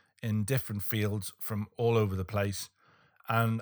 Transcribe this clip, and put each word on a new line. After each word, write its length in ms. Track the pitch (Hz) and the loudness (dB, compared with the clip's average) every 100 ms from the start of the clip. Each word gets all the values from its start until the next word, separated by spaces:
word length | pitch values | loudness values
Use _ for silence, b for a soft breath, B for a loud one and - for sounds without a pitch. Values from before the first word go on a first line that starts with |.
| b b | b b
in 200 | 117 107 | -2 -2
different 400 | 104 131 - 104 | 0 -2 -2 -8
fields 500 | - 107 104 104 - - | -4 -2 0 -2 -6 -12
from 300 | - 104 104 - | -8 -6 -6 0
all 200 | 117 113 | 4 4
over 200 | 104 95 | 4 0
the 80 | |
place 440 | 90 104 101 98 - b b b b b - | -2 0 0 -2 -10 b b b b b 0
and 320 | 113 113 113 | 2 2 0